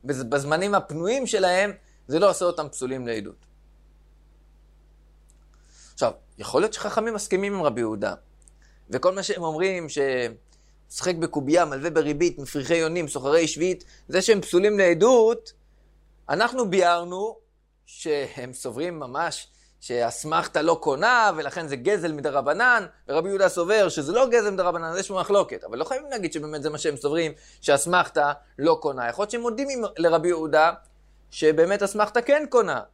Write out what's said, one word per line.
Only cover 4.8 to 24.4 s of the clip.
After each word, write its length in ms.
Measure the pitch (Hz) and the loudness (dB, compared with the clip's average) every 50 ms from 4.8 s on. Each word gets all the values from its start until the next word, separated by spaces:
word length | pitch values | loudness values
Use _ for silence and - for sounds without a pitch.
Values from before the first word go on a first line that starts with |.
| _ _ _ _ _ _ _ _ _ _ _ _ _ _ _ _ _ _ _ - - - _ | _ _ _ _ _ _ _ _ _ _ _ _ _ _ _ _ _ _ _ -20 -20 -20 _
עכשיו, 180 | - 135 117 107 - _ _ _ | -2 -2 -2 -2 -4 _ _ _
יכול 240 | - 101 - - 135 | -16 -12 -2 0 2
להיות 120 | 185 220 - | 2 2 -2
שחכמים 400 | - - 202 - 226 214 233 226 | -4 -8 -4 -2 -2 -2 -2 -6
מסכימים 400 | 202 - - - 185 196 202 202 | -6 -4 -2 -2 -2 -2 -2 -4
עם 100 | 190 165 | 0 -2
רבי 180 | 147 113 120 | -2 0 0
יהודה, 320 | 120 110 110 101 104 98 104 - _ _ _ _ _ - _ _ _ _ _ _ _ _ | -4 -4 -2 -2 -4 -4 -4 -6 _ _ _ _ _ -20 _ _ _ _ _ _ _ _
וכל 220 | - 127 - 180 | -8 0 0 0
מה 120 | 190 196 180 | 0 0 -4
שהם 200 | - 202 180 170 | -6 -6 -4 -4
אומרים, 440 | 160 156 156 180 190 190 180 165 147 | -6 -4 -2 -2 -2 -2 -4 -8 -8
ששחק 1300 | - 147 139 135 131 127 123 117 113 - _ _ _ _ _ _ _ _ _ _ - - - 185 185 | -4 -2 -2 -2 0 -2 -4 -6 -8 -12 _ _ _ _ _ _ _ _ _ _ -12 -6 -4 -4 -2
בקובייה, 500 | 165 160 156 - 151 135 131 156 175 170 | -2 -4 -4 -4 -4 -2 2 2 2 2
מלווה 240 | 151 139 135 139 170 | 2 -2 -6 -6 -2
בריבית, 500 | 156 160 151 143 151 143 175 175 - - | 0 0 0 0 0 0 0 -2 -2 -4
מפריחי 360 | 139 - - 151 131 120 170 | -14 -8 -6 -8 -2 0 0
יונים, 320 | 165 160 160 165 180 165 | 2 2 0 -2 -4 -6
סוחרי 400 | 143 - 143 127 139 147 165 233 | -4 -6 -6 -2 2 4 4 4
שביעית, 360 | - - 147 160 185 185 180 - - - - _ | 2 -2 -2 -2 -2 -2 -4 -8 -20 -20 -20 _
זה 140 | - 135 180 | -2 -2 0
שהם 200 | 185 - 220 196 | 4 4 2 2
פסולים 380 | - - - 175 190 208 208 202 | 2 2 2 4 4 4 4 6
לעדות, 760 | 196 175 170 160 190 240 262 240 220 220 240 226 - - - _ _ _ _ _ _ _ _ _ _ _ _ _ _ - | 4 4 6 6 6 6 8 8 6 6 4 0 -6 -20 -20 _ _ _ _ _ _ _ _ _ _ _ _ _ _ -4
אנחנו 400 | 139 175 220 240 247 254 240 196 | 0 0 0 0 0 -2 -2 0
ביארנו 680 | 175 196 180 175 170 170 175 175 180 185 202 226 - - _ _ _ _ _ _ _ _ _ | 2 4 4 4 2 2 -2 -6 -6 -6 -6 -6 -8 -12 _ _ _ _ _ _ _ _ _
שהם 680 | _ - - - 165 151 143 135 117 - - 123 127 127 | _ -20 -10 -4 -2 -2 -2 -2 -6 -8 -12 -14 -14 -14
סוברים 460 | - - 131 107 120 160 180 175 160 | -10 -10 -10 -8 -6 -8 -8 -8 -10
ממש 480 | 143 127 123 143 170 165 - - - _ _ _ _ _ _ _ - | -12 -10 -6 -4 -4 -4 -4 -8 -14 _ _ _ _ _ _ _ -12
שהאסמכתה 760 | - 123 120 120 117 - - - 151 156 165 165 - - 156 | -6 -2 -2 -2 -2 -4 -6 -6 -2 -2 -2 -2 0 -2 0
לא 160 | 151 170 165 160 | 2 2 0 2
קונה, 500 | - 160 139 135 180 226 254 240 220 208 175 | 0 -2 -2 2 2 2 4 4 4 4 2
ולכן 300 | 156 151 139 - 180 165 | 0 -6 -6 -6 -8 -8
זה 80 | 147 139 | -6 -8
גזל 360 | 127 120 175 208 202 165 170 | -4 -2 0 0 0 -2 -4
מדרבנן, 760 | 156 147 143 156 135 143 127 135 156 185 240 254 247 226 190 160 _ _ _ | -6 -2 -4 -2 -2 0 0 0 0 2 4 4 4 2 0 -4 _ _ _
ורבי 220 | - 139 156 165 190 | -4 -2 -2 -2 -2
יהודה 200 | 202 196 196 180 | 0 2 2 2
סובר 400 | - 175 170 175 214 220 202 175 | 2 0 0 2 4 4 4 2
שזה 220 | - - 143 139 | 0 -4 -4 -2
לא 180 | 180 240 269 254 | 2 2 2 4
גזל 200 | 233 240 | 4 2